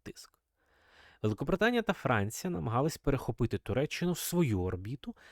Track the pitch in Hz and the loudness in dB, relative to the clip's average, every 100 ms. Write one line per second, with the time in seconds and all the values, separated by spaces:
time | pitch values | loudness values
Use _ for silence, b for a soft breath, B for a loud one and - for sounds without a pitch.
0 | - - - _ _ b b b b b | -12 -16 -20 _ _ b b b b b
1 | b b 107 107 - - 226 240 220 - | b b -2 0 0 2 2 2 0 -2
2 | - 110 98 - 185 175 135 117 156 - | 2 2 2 -2 -4 -2 0 2 2 0
3 | - 135 - - 117 98 - 113 151 - | 0 0 -2 0 0 0 -2 0 0 0
4 | 175 170 - 175 151 95 90 92 101 139 | -2 0 0 2 4 2 0 -2 -6 -8
5 | 240 - B | -10 -14 B